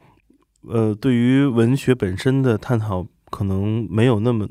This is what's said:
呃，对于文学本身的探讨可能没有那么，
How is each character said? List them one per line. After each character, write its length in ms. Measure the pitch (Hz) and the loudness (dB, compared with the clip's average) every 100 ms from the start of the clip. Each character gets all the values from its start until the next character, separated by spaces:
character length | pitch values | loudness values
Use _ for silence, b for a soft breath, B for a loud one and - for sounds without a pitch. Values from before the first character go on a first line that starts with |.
| b b _ _ _ _ - | b b _ _ _ _ -6
呃， 260 | 113 110 | -2 0
对 200 | 107 135 | 0 0
于 300 | 120 120 135 | 2 4 2
文 320 | 143 117 117 135 | 2 2 2 2
学 180 | - | 0
本 220 | 120 98 95 | 0 -2 -2
身 260 | 131 135 | 0 0
的 140 | 131 107 | 2 0
探 220 | - 113 | 0 -2
讨 280 | 107 92 92 _ _ | -2 -6 -8 _ _
可 140 | - | -6
能 420 | 98 95 104 110 104 | -4 -2 -2 -4 -2
没 160 | 101 127 | 0 2
有 140 | 107 | 2
那 120 | 117 | 0
么， 160 | 117 101 | -2 -4